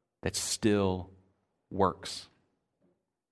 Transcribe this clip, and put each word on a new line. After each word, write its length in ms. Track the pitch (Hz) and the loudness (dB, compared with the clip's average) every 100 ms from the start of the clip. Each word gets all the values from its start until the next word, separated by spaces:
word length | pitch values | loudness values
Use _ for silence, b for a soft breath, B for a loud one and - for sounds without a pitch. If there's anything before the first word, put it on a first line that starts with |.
| _ _ | _ _
that 140 | - - | -6 -4
still 760 | - - 110 104 98 92 90 - _ _ _ _ - | -4 0 2 4 2 0 -6 -18 _ _ _ _ -8
works. 580 | 95 95 73 - - - _ _ _ _ _ _ _ _ _ _ | 0 0 0 -10 -14 -16 _ _ _ _ _ _ _ _ _ _